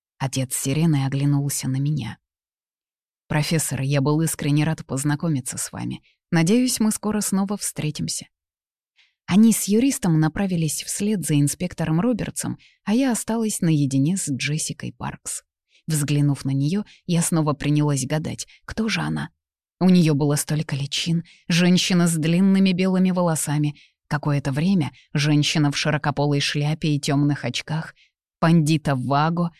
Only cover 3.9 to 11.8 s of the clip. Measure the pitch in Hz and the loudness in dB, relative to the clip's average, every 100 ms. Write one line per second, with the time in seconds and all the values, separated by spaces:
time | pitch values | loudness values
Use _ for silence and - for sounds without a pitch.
3.9 | 143 139 151 160 - 147 147 156 156 - | 0 2 0 0 -2 0 2 2 -2 -6
4.9 | 131 143 147 170 139 - - - 117 120 | -4 -2 -2 -2 -2 -4 -8 -8 -8 -8
5.9 | 127 _ _ _ 165 165 240 254 - 214 | -10 _ _ _ 2 4 4 2 0 0
6.9 | - 208 214 - 196 196 208 - - 151 | 0 -4 -4 -2 -2 -2 -4 -6 -6 -6
7.9 | - 160 - - _ _ _ _ _ _ | -4 -6 -8 -10 _ _ _ _ _ _
8.9 | _ _ _ - 185 226 - - 214 269 | _ _ _ 2 6 6 4 2 2 2
9.9 | - 180 156 156 180 196 175 156 - - | 2 2 2 2 0 -2 0 -2 -4 -8
10.9 | - 208 208 151 147 143 - 180 - | -4 -2 -2 0 2 2 0 -8 -6